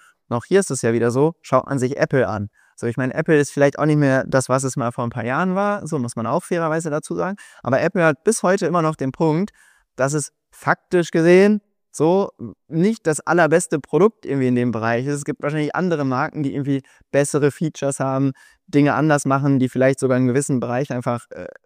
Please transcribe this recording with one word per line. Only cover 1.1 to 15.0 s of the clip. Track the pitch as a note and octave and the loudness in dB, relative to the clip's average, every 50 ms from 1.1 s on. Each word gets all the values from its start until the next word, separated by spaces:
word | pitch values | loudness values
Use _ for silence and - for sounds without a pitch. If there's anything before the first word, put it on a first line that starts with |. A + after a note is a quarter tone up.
| A2+ C3 D3 D#3+ E3 _ | 2 2 0 0 0 _
schaut | - - C3 B2+ - | -6 -2 -2 -2 0
man | - C#3 C3+ | 0 -2 -2
sich | B2+ B2+ C3+ | -2 -2 0
Apple | - D3+ - - C3+ A#2 | -2 -2 0 2 0 0
an. | F2+ G#2+ G#2 G#2 G#2 _ _ _ _ _ | 0 -2 -6 -8 -8 _ _ _ _ _
So, | - - | -8 -6
ich | A#2+ A2+ | -6 -4
meine, | - B2+ C3 - | -4 -4 -4 -4
Apple | - D#3+ - E3 D3 | -4 0 2 4 2
ist | C#3+ - | 2 2
vielleicht | - C#3+ C#3 C#3+ - - | 0 2 2 2 2 2
auch | D3 | 0
nicht | D3+ D3+ D3 | 2 4 4
mehr | D3 C3+ C3 C3+ - | 4 4 2 2 0
das, | - - C3+ B2+ - | 0 0 0 0 0
was | B2 C3+ C#3 | 0 0 0
es | C3 - | -2 -4
mal | D3 A#2 A#2+ | -4 -4 -4
vor | - - B2 | -4 -4 -6
ein | A#2+ | -6
paar | A#2 A#2+ A2+ | -6 -6 -6
Jahren | A#2 C3 D3+ F3+ F#3+ F#3 | -4 -2 -2 -2 -2 -2
war, | F#3+ G3+ G3+ G#3 G3+ E3+ | -2 -2 -2 -4 -4 -6
so | D3+ D#3+ | -6 -6
muss | C#3+ A#2+ A#2 - | -6 -6 -6 -6
man | A#2 A2+ | -6 -4
auch | A2+ C3+ F3+ - | -4 -4 -4 -4
fairerweise | - F#3+ E3+ E3 D#3 D#3 E3 E3 D#3+ | -4 -4 -2 -2 -2 -2 -2 -4 -4
dazu | C#3+ D#3 - - E3+ | -6 -6 -6 -6 -6
sagen. | F3 E3+ F3+ G3+ - - - - - - | -6 -4 -6 -6 -10 -14 -20 -20 -12 -4
Aber | A#2+ B2+ A#2+ | 0 0 2
Apple | B2+ E3+ - F#3+ E3 | 0 0 0 2 2
hat | D#3+ D3 - - | 2 2 0 0
bis | G#3 A3+ - - | -2 0 0 2
heute | F3+ F#3+ G3+ F#3+ | 0 0 0 0
immer | D3+ E3+ F3 | 0 0 0
noch | D#3+ D#3 D#3+ | 0 0 -2
den | - C#3 C3 - | -2 -6 -6 -4
Punkt, | - E3 D#3+ D3+ E3 G3+ - - _ _ _ _ _ _ _ _ | -2 0 0 0 0 -2 -6 -8 _ _ _ _ _ _ _ _
dass | - B2+ C#3 | -2 -2 0
es | D3 D3+ C#3 - _ _ _ _ | 0 -2 -4 -6 _ _ _ _
faktisch | _ - - C#3+ - - _ - - F3+ E3+ - | _ -6 -2 -2 -2 -2 _ -2 0 0 0 0
gesehen | - E3+ D#3+ E3+ F3+ F#3 G3 G#3 G#3+ G#3 - _ _ _ _ _ | 0 2 4 6 8 8 6 6 4 0 -2 _ _ _ _ _
so | - - C#3+ D#3+ F3+ G3 G3+ - - - A#2 A2 E2+ _ _ | -4 -2 0 2 2 2 0 -4 -6 -12 -16 -16 -16 _ _
nicht | - C#3+ D#3+ F3 G#3+ A3+ - - | -6 -2 0 0 0 0 -2 -2
das | D#3+ D3+ - | -4 -4 -2
allerbeste | - - D#3+ F3 E3 D3+ D#3 F3+ - - - D3+ | -2 0 2 4 4 4 4 2 2 0 -4 -4
Produkt | - - - D3+ F#3 A#3 - _ - | -2 0 2 4 4 2 2 _ -8
irgendwie | - C#3 C#3 B2+ B2+ | -4 -2 0 0 2
in | B2+ | 2
dem | A#2+ B2 B2 | 2 0 0
Bereich | A2 A2+ A2 A2+ A#2 A#2 | -2 -2 -2 -2 -2 -2